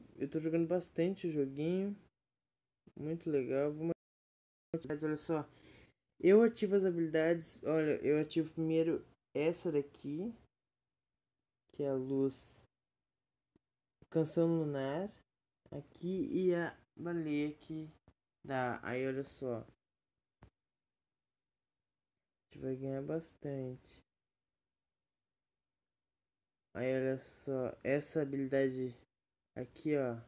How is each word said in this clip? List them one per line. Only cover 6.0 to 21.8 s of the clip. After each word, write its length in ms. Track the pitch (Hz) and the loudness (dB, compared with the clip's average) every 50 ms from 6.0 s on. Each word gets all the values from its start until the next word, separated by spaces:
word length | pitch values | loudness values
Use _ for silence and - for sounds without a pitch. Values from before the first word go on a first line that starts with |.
| _ _ _ - | _ _ _ 2
Eu 240 | - 180 196 214 233 | 6 8 10 10 8
ativo 320 | 226 233 - 214 185 196 | 6 4 2 0 2 4
as 100 | 202 190 | 4 4
habilidades. 800 | 190 175 170 170 160 156 160 156 165 170 170 160 - - - - | 4 2 2 0 2 2 4 4 4 4 2 0 -8 -12 -6 -2
Olha, 360 | - 156 160 156 151 131 - - | 0 2 2 4 2 2 2 2
eu 160 | 131 151 151 | 2 4 4
ativo 320 | 156 156 - 165 156 156 - | 2 0 0 0 0 0 -2
primeiro 500 | 165 160 160 160 160 160 165 151 - - - _ _ _ _ - | -2 0 2 4 4 4 4 2 0 -2 -8 _ _ _ _ -2
essa 360 | 139 147 165 170 - - 175 | 0 2 2 0 0 -2 0
daqui, 600 | 151 147 139 143 - - - 143 147 160 190 240 233 - - _ _ _ _ _ _ _ _ _ _ _ _ _ _ _ _ _ _ _ _ _ _ _ _ _ - | 2 0 0 0 -8 -12 -8 -8 -6 -6 -6 -6 -8 -12 -20 _ _ _ _ _ _ _ _ _ _ _ _ _ _ _ _ _ _ _ _ _ _ _ _ _ -6
que 80 | - | -4
é 80 | 147 139 | -2 0
a 60 | 135 | 0
luz 680 | 131 131 131 139 135 135 135 135 - - - - - - _ _ _ _ _ _ _ _ _ _ _ _ _ _ _ _ _ _ _ _ _ _ _ _ _ _ _ - - | 0 0 0 0 2 2 2 0 -4 -12 -14 -16 -18 -20 _ _ _ _ _ _ _ _ _ _ _ _ _ _ _ _ _ _ _ _ _ _ _ _ _ _ _ -14 -2
Canção 520 | - 165 156 151 - 170 165 170 165 165 | 0 0 0 2 2 2 4 4 4 2
Lunar. 500 | 156 147 143 139 135 135 143 165 190 208 - - _ _ _ _ _ _ _ _ _ - | 0 0 -2 -2 -2 -2 -2 -4 -4 -6 -10 -14 _ _ _ _ _ _ _ _ _ -14
Aqui 560 | - 143 - - - - 165 180 190 185 151 - | -12 -12 -12 -14 -16 -8 -6 -4 -2 -2 -2 -2
e 220 | - 175 185 180 175 | 0 2 2 2 2
a 240 | 170 170 151 - - _ _ _ | 2 0 -4 -6 -10 _ _ _
baleia 540 | - 151 175 170 170 160 151 147 147 147 151 | -10 -8 -4 -4 -4 -2 -2 0 0 0 -2
aqui 400 | 151 - - - 160 156 156 156 - _ _ - - _ _ _ _ _ - | -4 -8 -12 -10 -10 -10 -10 -12 -14 _ _ -20 -20 _ _ _ _ _ -8
dá. 340 | 143 139 131 127 123 117 - - | -4 -2 0 0 0 -2 -4 -4
Aí 220 | 101 123 127 131 135 | -4 -4 -2 -2 -2
olha 160 | 131 135 139 | -2 -2 -6
só. 380 | - - - 139 127 117 110 | -8 -8 -8 -4 -4 -4 -4
A 40 | - - - _ _ _ _ _ _ _ _ _ _ _ _ _ - - _ _ _ _ _ _ _ _ _ _ _ _ _ _ _ _ _ _ _ _ _ _ _ _ _ _ | -6 -12 -18 _ _ _ _ _ _ _ _ _ _ _ _ _ -20 -20 _ _ _ _ _ _ _ _ _ _ _ _ _ _ _ _ _ _ _ _ _ _ _ _ _ _